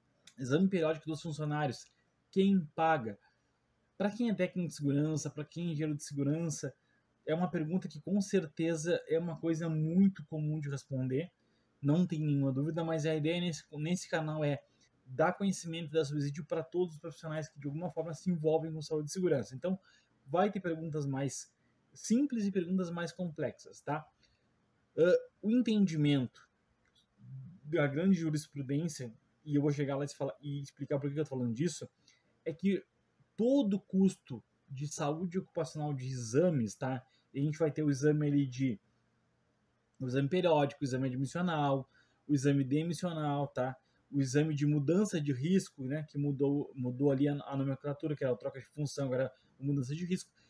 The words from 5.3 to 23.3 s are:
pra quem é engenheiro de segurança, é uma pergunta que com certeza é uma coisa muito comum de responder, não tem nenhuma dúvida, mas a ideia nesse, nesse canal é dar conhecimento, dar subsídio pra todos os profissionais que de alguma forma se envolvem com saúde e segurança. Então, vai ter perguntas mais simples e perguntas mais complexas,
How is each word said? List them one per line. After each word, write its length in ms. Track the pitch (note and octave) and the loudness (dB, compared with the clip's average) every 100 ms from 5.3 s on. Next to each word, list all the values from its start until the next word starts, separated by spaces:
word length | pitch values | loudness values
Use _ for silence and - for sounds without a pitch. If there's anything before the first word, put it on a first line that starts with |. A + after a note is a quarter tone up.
pra 140 | - | -8
quem 240 | D3 E3 E3+ | -10 -6 -4
é 40 | |
engenheiro 240 | D3 D#3 D3 | -2 -2 -4
de 60 | |
segurança, 720 | - C#3+ C#3 D#3 E3 D3 - - _ _ _ _ - | -6 -2 0 0 -2 -4 -8 -10 _ _ _ _ -4
é 80 | |
uma 160 | D#3+ F3+ | 0 0
pergunta 380 | E3+ D3+ F3+ F#3+ | 0 0 -2 -4
que 120 | D3+ | -10
com 200 | - G3+ | -2 0
certeza 800 | G3 F#3+ D#3+ - E3 E3 E3 D#3+ - | 2 0 -2 -2 -2 0 0 -2 2
é 100 | E3 | 0
uma 200 | F3 D3+ | 0 -4
coisa 300 | E3 D#3+ E3+ | -2 0 0
muito 560 | D#3 D#3 F3+ G3 F#3+ - | 0 2 6 6 4 -8
comum 320 | D#3 D3+ D#3 | -4 -4 -4
de 120 | C#3+ | -4
responder, 600 | C#3 - C3 B2+ C3 F3 _ _ _ _ - | -8 -6 -4 -2 -2 -4 _ _ _ _ -4
não 240 | C#3 E3 F3 | 2 2 2
tem 140 | D#3 | 0
nenhuma 320 | D3+ C#3+ C3+ | 0 2 2
dúvida, 320 | C3 D3+ E3 | 0 -2 -2
mas 200 | D#3+ D#3+ | -2 0
a 100 | D#3 | 0
ideia 260 | D#3 D3+ F3 | 0 0 0
nesse, 240 | F3 D3+ - | -2 -4 -10
nesse 360 | D3 D#3 F#3 - | -6 -2 -2 -2
canal 360 | E3 D#3 D#3 | -2 -2 0
é 180 | D3 C#3 _ _ _ _ | 0 -2 _ _ _ _
dar 280 | - C3 E3 | -12 0 0
conhecimento, 580 | G3 G3 F#3 E3+ E3 D3+ | 2 -2 -2 -6 -8 -2
dar 140 | D#3+ | 0
subsídio 400 | C#3+ D3 C#3+ C#3+ | 0 -2 -2 -4
pra 180 | D#3 E3 | -6 -6
todos 320 | - F3 F3+ | -4 -2 -2
os 60 | D3+ | -4
profissionais 480 | E3 - D#3+ D#3 D3+ | -14 -12 -8 -6 -8
que 100 | C#3+ | -8
de 80 | C#3+ | -6
alguma 240 | D3+ F3 | -4 -6
forma 240 | - E3+ | -6 -6
se 160 | C#3+ F#3 | -4 -2
envolvem 420 | E3+ D#3 D#3+ D#3+ | 0 2 2 0
com 80 | D#3 | -6
saúde 280 | D3+ D#3 D3 | -4 -4 -2
e 40 | |
segurança. 440 | F#3+ F3+ C#3 - C3 | 0 2 2 0 -6
Então, 220 | F3+ F#3 _ _ _ _ | -4 -4 _ _ _ _
vai 260 | C3+ E3+ G3+ | -2 2 2
ter 100 | G3 | 0
perguntas 460 | F3 D#3+ E3 D3+ C#3 | -4 -4 -4 -4 -2
mais 460 | C3+ C#3 - - _ _ _ _ | -2 -4 -6 -14 _ _ _ _
simples 520 | - - A#3 D4 A#3 | -12 0 2 2 0
e 80 | G3+ | 0
perguntas 380 | F#3+ E3+ F#3+ F3 | 0 0 0 0
mais 200 | E3+ E3+ | -4 -6
complexas, 720 | - F3 | -4 -6